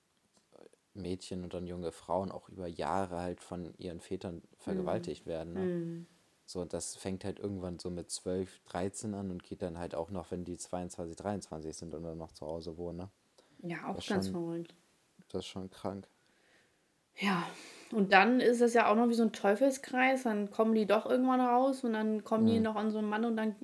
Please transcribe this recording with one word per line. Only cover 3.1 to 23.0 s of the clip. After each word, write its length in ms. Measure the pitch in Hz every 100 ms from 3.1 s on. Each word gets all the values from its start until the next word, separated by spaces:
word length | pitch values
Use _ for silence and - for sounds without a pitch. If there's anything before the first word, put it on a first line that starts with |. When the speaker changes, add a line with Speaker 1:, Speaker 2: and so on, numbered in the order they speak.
| 87
Speaker 1:
halt 220 | 90 87
von 340 | - 90 85 -
ihren 200 | 92 85
Vätern 440 | - 92 98 85 - _
vergewaltigt 680 | - 92 90 98 175 76 -
Speaker 2:
Mhm. 40 |
Speaker 1:
werden, 220 | 85 165
ne? 80 | 175
Speaker 2:
Mhm. 460 | 185 175 170 170 175 _ _ _ -
Speaker 1:
So, 140 | 92
und 120 | 87
das 220 | 87 -
fängt 300 | - 98 95
halt 160 | 101 -
irgendwann 400 | 101 98 90 85
so 100 | 90
mit 200 | 90 80
zwölf, 480 | - - 92 92 -
dreizehn 500 | - 90 95 - 110
an 160 | 101 98
und 100 | 90
geht 200 | - 95
dann 140 | 92 82
halt 180 | 87 78
auch 140 | 82
noch, 200 | 98 82
wenn 140 | 90
die 120 | 87 87
zweiundzwanzig, 600 | - 90 87 - 85 82
dreiundzwanzig 600 | 98 104 - 78 78 76
sind 180 | 85
und 100 | 78
dann 140 | 82 82
noch 120 | 80
zu 140 | - 76
Hause 300 | 82 82 80
wohnen, 220 | 87 85
ne? 120 | 95 - _ _ _ -
Speaker 2:
Ja, 260 | 175 165 -
auch 80 | 196
Speaker 1:
Das 80 |
ist 60 | -
Speaker 2:
ganz 160 | 196 196
Speaker 1:
schon, 80 |
Speaker 2:
verrückt. 400 | 185 170 170 170 - _ _ _ _ -
Speaker 1:
das 100 | 92
ist 60 | -
schon 240 | 98 95
krank. 360 | - 101 98 95 _ _ _ _ _ _ _ _ _ _ -
Speaker 2:
Ja, 280 | 202 180 170 - - - -
und 220 | 226 190
dann 280 | 190 202 254
ist 200 | 214 240
es 140 | 240
ja 160 | 233 214
auch 40 |
noch 140 | 214 240
wie 60 |
so 80 | 233
ein 80 | 226
Teufelskreis, 920 | - 202 214 277 269 - 254 262 262
dann 280 | 247 208 202
kommen 220 | - 220
die 120 | 220 202
doch 200 | 208 226
irgendwann 340 | 254 254 254
raus 420 | 254 240 269 262
und 100 | 240
dann 280 | 220 220 214
kommen 240 | - 220 220
die 100 | 226
Speaker 1:
Mhm. 40 |
Speaker 2:
noch 140 | 220 214
an 140 | 220
so 60 |
einen 100 | 214